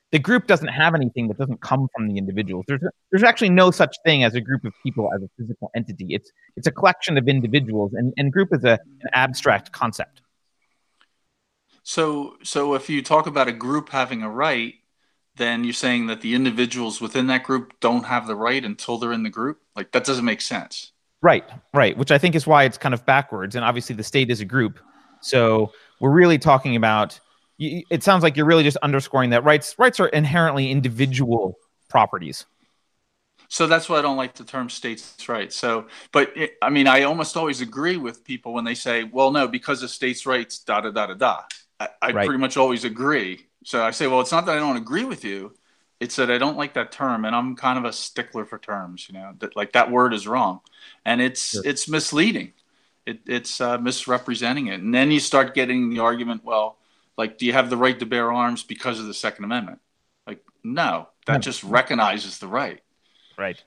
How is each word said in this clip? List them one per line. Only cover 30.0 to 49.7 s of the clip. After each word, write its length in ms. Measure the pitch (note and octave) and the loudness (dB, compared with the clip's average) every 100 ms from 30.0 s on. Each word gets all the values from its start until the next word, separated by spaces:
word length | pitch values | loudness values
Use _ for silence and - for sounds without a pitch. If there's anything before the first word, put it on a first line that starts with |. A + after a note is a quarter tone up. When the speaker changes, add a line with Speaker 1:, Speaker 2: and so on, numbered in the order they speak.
Speaker 1:
are 80 | F#3 | 2
inherently 640 | D3+ D3 E3+ D#3+ C#3 C3+ | 2 2 2 2 2 0
individual 840 | C#3 B2+ A2+ C3+ B2+ B2 A#2 F#2+ - _ _ _ | 0 0 0 0 0 0 0 -2 -6 _ _ _
properties. 560 | B2 G#2 F#2+ D#2 - - _ _ _ _ _ _ _ _ _ _ | 2 2 0 -8 -12 -16 _ _ _ _ _ _ _ _ _ _
Speaker 2:
So 180 | - D#3+ | -2 2
that's 220 | E3 E3 | 2 2
why 100 | D#3 | 0
I 40 | |
don't 140 | C#3+ C3+ | 0 -2
like 180 | B2+ | -6
the 100 | - | -10
term 240 | B2 C3 A#2+ | -12 -10 -10
states' 600 | - A#2+ A2+ - - - | -8 -10 -10 -14 -14 -8
rights. 280 | A#2 G2 - | -6 -6 -6
So, 300 | A#2+ A2+ A2 - - | -2 -4 -6 -16 -2
but 260 | D3 C#3 D#3+ | 0 0 -2
it, 180 | D3+ - | -8 -2
I 100 | B2+ | 0
mean, 160 | C#3+ C3+ | 4 6
I 180 | C3 | 6
almost 320 | C#3 E3 D3+ E3+ | 4 0 -4 -4
always 240 | D#3 B2 | -4 -4
agree 360 | A#2 C3 E3 F3+ | -8 -6 -4 -4
with 280 | A#2+ - | -6 -12
people 280 | - B2+ A#2+ | -12 -12 -8
when 120 | A#2+ | -6
they 100 | A#2 | -6
say, 300 | A#2 B2+ A#2 | -6 -2 -4
"Well, 260 | A2 B2 C3+ | -2 2 4
no, 160 | D3 B2+ | 4 0
because 360 | B2 - C#3 | -2 -4 -6
of 80 | B2+ | -8
states' 360 | - B2+ A#2+ C3+ | -6 -6 -4 -4
rights, 320 | B2+ A2+ - | -4 -4 -10
da, 220 | - G#2 | -4 -4
da, 100 | G#2+ | -2
da, 160 | G#2+ G2+ | -4 -6
da, 80 | |
da." 260 | F#2+ B2+ E2 - - _ - | 0 0 0 -8 -20 _ -12
I, 100 | G#2 - | -12 -4
I 120 | - | -2
Speaker 1:
Right. 140 | G#2 G2+ | 0 0
Speaker 2:
pretty 140 | C3 | 0
much 160 | C3 C#3 | -2 2
always 280 | C3 A#2+ | 2 0
agree. 640 | A#2+ A2 C#3 C#3+ F#2+ F2+ _ _ | -6 -4 -2 -2 -4 -10 _ _
So 200 | - A#2+ | -6 -2
I 60 | A2+ | -2
say, 160 | A#2+ C3+ | -2 0
"Well, 120 | B2+ | 0
it's 120 | B2+ | 2
not 140 | E3 F3 | 0 0
that 100 | D3+ | 0
I 20 | |
don't 180 | D3 A#2+ | -2 -4
agree 280 | A2+ E3 | -4 -6
with 180 | C4 F#3 | -6 -8
you. 320 | G#2+ G2 G2 - _ _ _ - | -10 -10 -12 -20 _ _ _ -12
It's 160 | A#2+ - | -6 -2
that 140 | B2 | 0
I 80 | B2 | 0
don't 180 | C3+ - | 0 -2
like 160 | D3 | -6
that 180 | - - | -6 -6
term." 340 | - C3+ A2+ A2 | -6 -4 -2 -2
And 100 | A#2+ | -2
I'm 180 | B2+ | -4
kind 240 | B2 C3 B2+ | -4 -2 -2
of 60 | |
a 80 | A#2+ | -4
stickler 540 | - - B2+ A#2 A2+ G#2 | -8 -10 -10 -8 -10 -12
for 120 | G#2+ | -14
terms, 480 | - G2+ F2+ F2+ - | -10 -10 -10 -16 -18
you 60 | |
know, 200 | F#2+ F#2+ G2 | -18 -18 -14
that, 140 | G#2 | -10
like, 180 | G2+ G#2 | -8 0